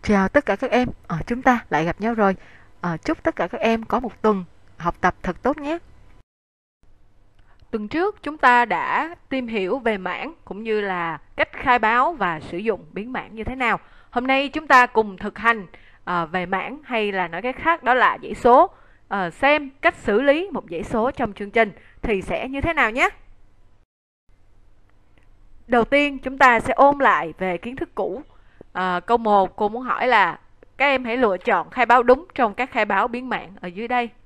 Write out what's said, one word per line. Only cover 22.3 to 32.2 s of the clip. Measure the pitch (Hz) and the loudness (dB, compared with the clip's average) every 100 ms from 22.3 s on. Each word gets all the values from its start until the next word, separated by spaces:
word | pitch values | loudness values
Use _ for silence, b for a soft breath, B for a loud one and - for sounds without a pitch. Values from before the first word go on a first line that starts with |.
| 180 262 | -6 -6
như | 277 | -4
thế | 320 | -4
nào | 320 233 | 0 0
nhé. | 233 359 - - - - _ - _ _ _ _ _ _ _ - - - - - _ _ _ _ - - - - | 0 -2 -4 -20 -20 -20 _ -20 _ _ _ _ _ _ _ -20 -20 -20 -20 -20 _ _ _ _ -20 -20 -20 0
Đầu | 240 | 2
tiên | 220 277 294 269 | 4 2 2 -2
chúng | 262 269 | -10 4
ta | 269 233 | 4 4
sẽ | 247 | 0
ôn | - 277 285 | 4 4 6
lại | 254 170 165 156 | 4 4 0 -6
về | 185 175 | -6 -4
kiến | 226 269 | -8 -10
thức | 339 - | -10 -6
cũ. | 190 196 311 b b b b | -6 -6 -14 b b b b
Ờ, | - 185 180 175 | -6 -2 -2 0
câu | 233 | 0
một, | 226 202 185 - | 4 4 2 0
cô | 208 | -4
muốn | 226 | -4
hỏi | 254 - 247 | -6 -2 4
là | 226 180 - - - - - | 4 4 0 -16 -20 -20 -2
các | 269 | 0
em | 262 247 | 0 -2
hãy | 240 | 0
lựa | 240 180 | 0 0
chọn | 240 190 156 | 0 0 0
khai | - 233 | -2 4
báo | 247 | 4
đúng | 247 262 | 6 4